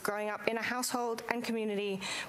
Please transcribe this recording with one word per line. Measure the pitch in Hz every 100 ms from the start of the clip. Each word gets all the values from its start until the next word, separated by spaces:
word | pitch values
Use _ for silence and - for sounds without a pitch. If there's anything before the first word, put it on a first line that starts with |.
growing | - 208 214
up | 208 -
in | 226
a |
household | 214 247 247 247 240 233 -
and | 240
community | 240 226 214 202 202 190 190 -